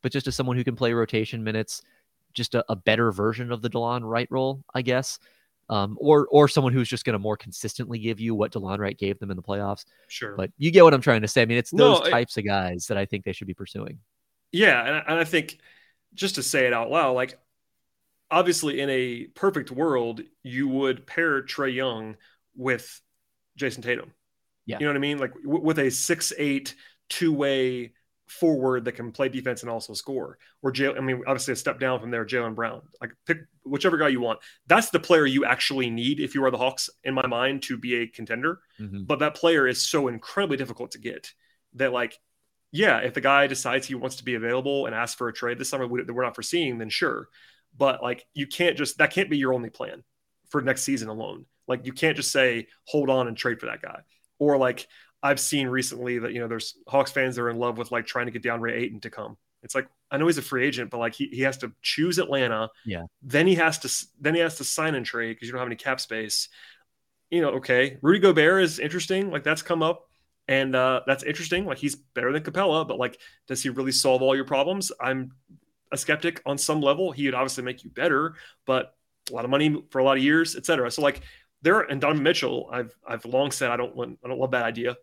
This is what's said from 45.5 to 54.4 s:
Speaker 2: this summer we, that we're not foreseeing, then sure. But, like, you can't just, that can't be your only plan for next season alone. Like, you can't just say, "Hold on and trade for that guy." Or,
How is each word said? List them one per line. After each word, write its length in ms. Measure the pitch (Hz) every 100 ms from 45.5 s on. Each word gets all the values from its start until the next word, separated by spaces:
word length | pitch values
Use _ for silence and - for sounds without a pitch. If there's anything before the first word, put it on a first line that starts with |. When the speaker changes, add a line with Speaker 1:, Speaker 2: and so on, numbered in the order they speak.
| 123
Speaker 2:
this 100 | 135
summer 180 | 139 123
we, 160 | 123
that 100 | 123
we're 120 | 120
not 100 | 123
foreseeing, 440 | 117 113 170 147 117
then 100 | 110
sure. 400 | - 160 - - _ - _ _ 127
But, 260 | 139 -
like, 240 | 123 123 -
you 140 | 147 139
can't 320 | - 175 143
just, 200 | 139 -
that 140 | 147
can't 160 | 185 196
be 100 | 147
your 140 | 131
only 180 | 127 113
plan 340 | - 107 - _ _ _ _ _
for 140 | 147
next 200 | 131 127
season 260 | - 131 110
alone. 360 | 110 101 95 - _ -
Like, 160 | 127 120
you 60 |
can't 240 | 127 160 147
just 160 | -
say, 360 | 139 127 117 - _ -
"Hold 240 | 151 135
on 180 | 131 120
and 80 | 110
trade 240 | 123 113
for 60 | 117
that 160 | 107
guy." 180 | - - - _ _
Or, 180 | -